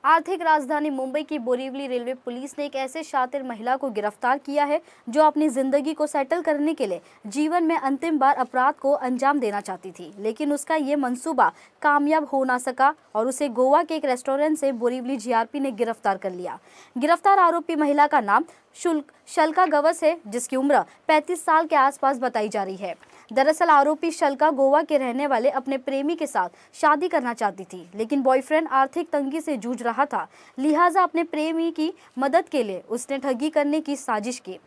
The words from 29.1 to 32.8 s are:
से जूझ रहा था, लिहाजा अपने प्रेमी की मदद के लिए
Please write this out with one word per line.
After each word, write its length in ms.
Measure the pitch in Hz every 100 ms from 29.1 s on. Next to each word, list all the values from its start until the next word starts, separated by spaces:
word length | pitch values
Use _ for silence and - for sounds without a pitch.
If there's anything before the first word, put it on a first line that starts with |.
| 294 269 311
से 160 | 320 262
जूझ 240 | 226 247
रहा 220 | 233 226 285
था, 220 | 214 160 - - -
लिहाजा 460 | 285 302 349 349
अपने 200 | 349 330 339
प्रेमी 440 | 302 311 330 330
की 200 | 320 311 - _ -
मदद 300 | 277 320 -
के 140 | 294
लिए 200 | 220 185